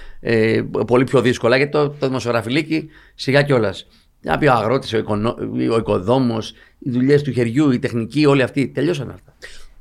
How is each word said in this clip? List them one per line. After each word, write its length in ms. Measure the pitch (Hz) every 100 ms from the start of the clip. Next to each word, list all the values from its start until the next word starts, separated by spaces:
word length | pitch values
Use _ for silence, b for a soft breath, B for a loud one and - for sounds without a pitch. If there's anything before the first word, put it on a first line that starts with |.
| B B
ε, 420 | 113 113 110 113 110 - 110
πολύ 180 | 127
πιο 160 | 131 135
δύσκολα, 360 | 117 120 113 131
γιατί 160 | 143
το, 160 | 147 143
το 180 | 147 135
δημοσιογραφιλίκι 840 | 127 117 117 107 139 156 156 156 B B
σιγά 280 | B - 135
κιόλας. 440 | 143 127 104 92 - b b _
Να 160 | - 156
πει 80 | 147
ο 60 |
αγρότης, 400 | 190 202 131 -
ο 60 | 110
οικονο-, 380 | - 104 113 - 107 120 127
ο 40 | 113
οικοδόμος, 720 | 101 104 92 131 123 113 107 - b b
οι 120 | -
δουλειές 320 | 123 131 143
του 100 | 143
χεριού, 380 | 117 117 120 151
η 80 | 123
τεχνική, 480 | 123 117 113 127 147
όλοι 160 | 139
αυτοί. 260 | 123 - 120
Τελειώσαν 420 | - 143 160 110
αυτά. 240 | - - _ B B B B